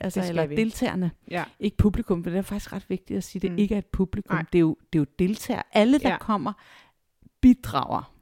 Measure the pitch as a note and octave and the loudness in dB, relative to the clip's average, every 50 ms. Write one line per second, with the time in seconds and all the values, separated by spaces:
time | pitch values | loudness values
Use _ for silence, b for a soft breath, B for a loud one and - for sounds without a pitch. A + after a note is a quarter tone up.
0 | - F#3 - F#3+ F3+ F3 E3+ E3+ D#3+ C#3+ D3 D3+ A3 A3+ - - B3+ - - F#3 | -6 -4 -4 -2 -2 -2 -2 -2 -2 -2 0 -2 -2 -2 -2 -4 -4 -4 -2 -2
1 | F3+ E3+ - - _ - F3 F3 D#3 - - - - G#3 - - - G#3 F3+ A#3 | -2 -4 -4 -8 _ -10 -8 -8 -8 -8 -8 -6 -4 -2 2 2 2 2 2 0
2 | A#3 - G3 E3+ E3+ F3 E3+ F#3+ F#3+ - G3+ G#3 - - - G3 - - F#3+ F#3 | -2 -2 -4 -4 -4 -4 -4 -4 -4 -4 -6 -10 -8 -10 -12 -12 -8 -6 -8 -8
3 | - - G3+ G3 F3+ - - F#3 G3 F#3+ F3 F3+ G#3 G3 A3 G3+ F#3 - - - | -6 -6 -6 -6 -6 -8 -6 -6 -4 -2 0 0 0 0 0 -2 -4 -4 -4 -2
4 | F#3+ - - G3+ - - - E3+ D#3+ - - F3 E3 D#3+ - - _ _ - D#3 | -2 -2 -4 -6 -6 -4 -4 -4 -2 0 2 4 4 4 2 -2 _ _ -2 0
5 | C#3+ - _ - F3+ F#3 G#3+ - - - - - - - - A3 G#3 A#3+ C#4 D4 | 0 -2 _ -2 0 0 -2 -2 -4 -6 -6 -6 -4 0 2 4 6 6 6 4
6 | - B3+ F3 - - - G#3+ G3 - G#3 G3+ b b b b b b b b b | 4 2 0 0 -2 -2 -2 -2 -2 -4 -8 b b b b b b b b b
7 | _ _ _ _ _ - _ _ - B3+ B3+ - - - - C#3 - - - - | _ _ _ _ _ -20 _ _ 6 6 6 6 2 -4 -4 -2 -2 -2 -2 -4
8 | - - _ _ | -6 -8 _ _